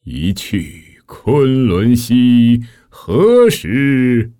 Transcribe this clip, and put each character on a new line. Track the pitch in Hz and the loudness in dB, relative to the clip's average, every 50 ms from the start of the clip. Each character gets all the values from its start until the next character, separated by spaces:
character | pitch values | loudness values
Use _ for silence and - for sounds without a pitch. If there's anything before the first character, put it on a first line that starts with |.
| - | -16
一 | - 62 67 80 95 101 | -14 -10 -6 -4 -4 -6
去 | - - - - 95 85 - - - - - - _ _ | -6 -8 -8 -6 -6 -6 -8 -14 -20 -20 -20 -20 _ _
昆 | - - - - 104 139 147 139 131 131 131 127 | -20 -20 -8 -4 -2 0 2 2 2 0 0 0
仑 | 110 87 90 110 120 123 | 0 0 0 2 2 0
西， | 120 117 - 120 123 123 123 120 120 117 117 117 117 117 - - _ _ _ | 0 0 0 0 2 2 4 4 4 4 2 2 0 -2 -8 -18 _ _ _
何 | _ - - 85 95 135 190 226 240 247 240 | _ -16 -8 -4 0 2 2 4 4 4 4
时 | 226 - - - 123 113 135 139 139 135 131 127 123 123 117 113 117 - _ | 2 0 -2 -6 -6 -4 -2 -2 0 0 0 0 0 0 -2 -2 -4 -10 _